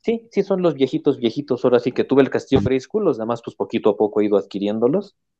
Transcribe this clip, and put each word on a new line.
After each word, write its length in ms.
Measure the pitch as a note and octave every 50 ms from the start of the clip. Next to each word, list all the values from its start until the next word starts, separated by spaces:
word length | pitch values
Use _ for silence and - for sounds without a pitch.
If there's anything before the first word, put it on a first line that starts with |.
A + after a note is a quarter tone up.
Sí, 260 | - - A#3 A#3 A3+ -
sí, 100 | - G3+
son 200 | G3 - G3 F#3
los 120 | F3+ E3+ C#3+
viejitos, 440 | C3+ C3+ B2 D#3+ D#3 - D3 B2+ A#2+
viejitos. 460 | A#2+ A2 - C#3+ - - B2+ - -
Ahora 140 | B2+ B2 A#2+
sí 140 | - B2+
que 100 | - -
tuve 200 | A2 - C3 C#3
el 80 | C3+ -
castillo 300 | - A2+ - - - -
Grayskull, 440 | G2+ B2+ C3 C3 C3 - - A3 G#3
los 140 | E3 B2 A2
demás, 220 | A2 A2+ A#2+ A#2 -
pues, 100 | B2 -
poquito 360 | - B2 - - G#2+ - A2
a 60 | G2+
poco 240 | - A2 G#2 - A2
he 40 | G#2
ido 120 | G2+ G#2
adquiriéndolos. 800 | G2 G2 - - F#2+ G2+ G#2 G#2+ A2 A#2 B2+ D#3+ G3+ G3+ - _ _ _ _ _